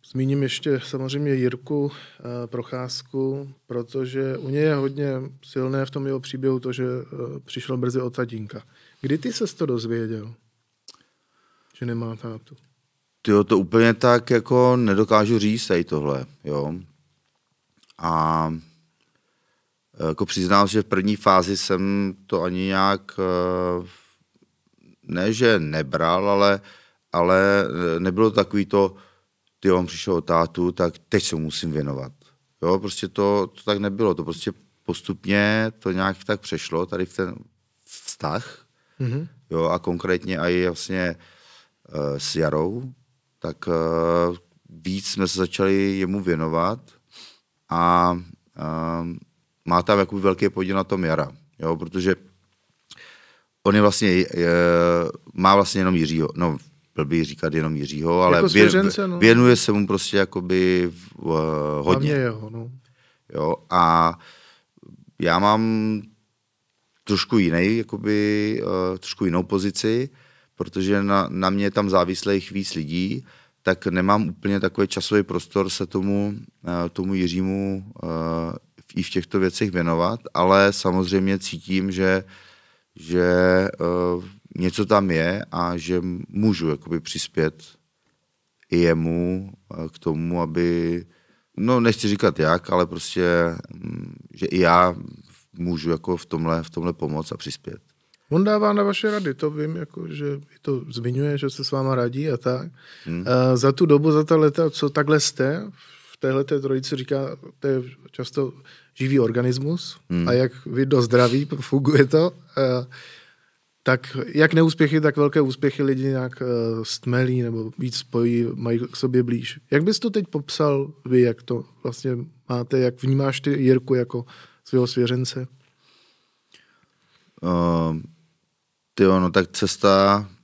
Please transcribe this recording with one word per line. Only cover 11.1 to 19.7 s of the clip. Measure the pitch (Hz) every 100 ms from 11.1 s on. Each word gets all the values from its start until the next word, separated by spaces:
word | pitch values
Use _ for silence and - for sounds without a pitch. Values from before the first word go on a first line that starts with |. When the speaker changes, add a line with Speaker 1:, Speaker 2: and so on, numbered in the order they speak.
| _ _ _ _ _ _ _
Speaker 1:
že | 123
nemá | 117 117 110
tátu? | 117 110 _ - _ _ _ _ _ _
Speaker 2:
Tyjo, | - 104
to | 101 101
úplně | 90 113 117
tak | 113 127 120 117
jako | 120 113 123 127 123
nedokážu | 117 98 107 107 107 117
říct | 104 113 -
tady | 90
tohle, | 85 78 73 67 65 _
jo. | 73 73 71 87 90 _ _ _ _ _ _ _ _ _ _ -
A, | 85 80 80 80 80 80 80 _ _ _ _ _ _ _ _ _ _